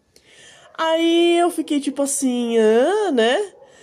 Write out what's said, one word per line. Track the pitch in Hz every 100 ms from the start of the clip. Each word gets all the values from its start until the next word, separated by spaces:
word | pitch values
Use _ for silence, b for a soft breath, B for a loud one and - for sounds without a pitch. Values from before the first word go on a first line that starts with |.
| _ B B B B B B -
Aí | 320 330 330 339 339 339
eu | 349
fiquei | 339 294 294
tipo | 285 277
assim, | 277 - 262 247 233 226
"Ah, | 214 226 302 427 392
né?" | 247 226 330 403 - B B